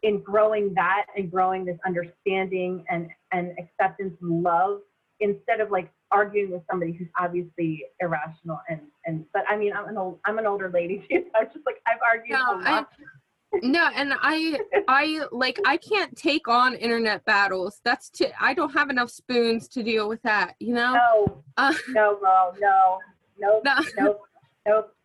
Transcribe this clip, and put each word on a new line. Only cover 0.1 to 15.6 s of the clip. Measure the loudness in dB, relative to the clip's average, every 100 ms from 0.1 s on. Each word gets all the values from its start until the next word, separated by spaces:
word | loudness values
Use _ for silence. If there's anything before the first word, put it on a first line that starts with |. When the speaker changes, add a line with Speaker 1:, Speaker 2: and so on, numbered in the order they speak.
| -2
Speaker 1:
growing | 0 2 4 2 0
that | 0 2 0 -2 -6
and | -4
growing | 0 0 0
this | -6 -6 -4
understanding | -4 -6 _ -4 -2 -2 -4 -4 -6 -6
and, | -6 -6 -14 _
and | -6 -6 -10
acceptance | -16 -2 -2 -2 -10 -8
and | -2 0
love | 2 2 0 -2 -10 _ _ _
instead | -2 -2 -2 -2
of, | 0
like, | -2 -4 _ _
arguing | 2 2 0 -2
with | -6 -6
somebody | -4 -4
who's | -6 -8 -4
obviously | -4 -4 -6 -4 -4 -4 -10 _
irrational | -4 -4 -6 -12 -10 -10 -8
and, | -12 -12 _ -8
and, | -8 -6
but | -6 -2
I | -2
mean, | -2
I'm | -4 -8
an | -6
old, | -8 -6
I'm | -6 -2
an | -2
older | -2 -2
lady | -2 -2 -6
<laughs> | -2
too, | -4
so | 0 -2
I'm | -2
just | -4 -8
like, | -4 -2
I've | 0 0
argued | 0 -2 -2
Speaker 2:
No, |
Speaker 1:
a | 0 -2
lot. | 0 0 -2 _ -20 -20 _ _ _
Speaker 2:
I, | -2
no, | 0 2 2
and | 0 -2 0
I, | 0 0 -2 -4 0
Speaker 1:
<laughs> | 0 4
Speaker 2:
I, | 4 4 -2 -6
like, | -2 -2 0